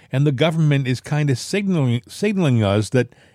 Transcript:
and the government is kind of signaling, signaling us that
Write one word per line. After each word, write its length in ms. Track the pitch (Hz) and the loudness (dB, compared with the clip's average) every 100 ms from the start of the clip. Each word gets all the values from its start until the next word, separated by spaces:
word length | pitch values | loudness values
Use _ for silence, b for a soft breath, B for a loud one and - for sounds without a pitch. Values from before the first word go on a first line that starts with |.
| B | B
and 160 | 135 147 | 0 0
the 60 | |
government 540 | 123 156 160 151 139 127 | 2 0 2 2 2 0
is 140 | 123 | -4
kind 280 | - 151 147 | -4 -2 -2
of 100 | 123 | -2
signaling, 640 | - 202 196 170 131 120 - | -2 -4 -2 0 0 -2 -6
signaling 540 | - 208 190 151 120 | -4 -2 0 2 2
us 280 | 101 104 104 | 2 2 0
that 240 | 127 120 b b | 0 -2 b b